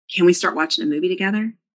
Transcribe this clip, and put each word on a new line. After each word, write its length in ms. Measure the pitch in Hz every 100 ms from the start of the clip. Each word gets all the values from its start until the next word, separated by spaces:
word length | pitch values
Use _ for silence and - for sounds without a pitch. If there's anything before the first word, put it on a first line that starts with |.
| -
Can 120 | - 175
we 80 |
start 220 | 175 185 -
watching 280 | 160 -
a 40 | 151
movie 220 | 147 180
together? 440 | 185 190 214 220 - _ _